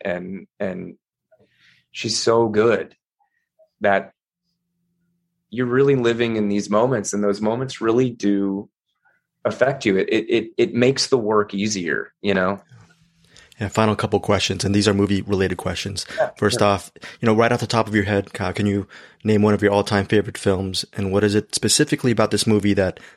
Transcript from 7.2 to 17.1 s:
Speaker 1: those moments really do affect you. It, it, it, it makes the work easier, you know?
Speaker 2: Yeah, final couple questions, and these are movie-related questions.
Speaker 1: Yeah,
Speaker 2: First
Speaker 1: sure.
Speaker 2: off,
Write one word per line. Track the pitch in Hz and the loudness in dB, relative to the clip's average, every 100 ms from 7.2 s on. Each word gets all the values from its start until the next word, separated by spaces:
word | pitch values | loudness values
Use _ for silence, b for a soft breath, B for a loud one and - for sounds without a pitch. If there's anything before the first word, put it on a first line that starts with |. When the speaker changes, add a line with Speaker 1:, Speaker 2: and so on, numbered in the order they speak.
Speaker 1:
those | 101 101 | -2 0
moments | 110 117 131 - | -2 -2 -6 -4
really | 113 113 127 | 0 2 0
do | 117 101 98 98 98 104 _ _ _ _ _ _ _ 113 | 0 -2 0 -2 -4 -10 _ _ _ _ _ _ _ -6
affect | - 127 139 107 | 0 0 0 0
you. | 95 | 0
It, | - | 2
it, | 110 - | -2 0
it, | 110 110 - | -2 0 -2
it | 113 | 0
makes | 120 123 135 - | 2 2 2 0
the | 131 | 0
work | 104 107 104 | 2 0 0
easier, | 101 107 101 85 55 - _ | -2 -4 -4 -4 -4 -6 _
you | 98 | -2
know? | 95 92 98 _ - - _ _ _ _ b b b | 0 0 -4 _ -20 -20 _ _ _ _ b b b
Speaker 2:
Yeah, | 101 | -4
final | - 107 104 | 0 2 2
couple | 107 98 | 0 0
questions, | - 98 - 95 | 2 0 0 -2
and | 98 | 0
these | 101 104 | 2 2
are | |
movie-related | 98 101 98 101 95 95 90 | 2 2 0 -2 -2 -2 -4
questions. | 90 87 98 98 - B | -6 -8 -8 -10 -8 B
Speaker 1:
Yeah, | 131 - | -6 0
Speaker 2:
First | 104 110 | 0 2
Speaker 1:
sure. | 104 | 2
Speaker 2:
off, | 98 - - B | 0 -4 -20 B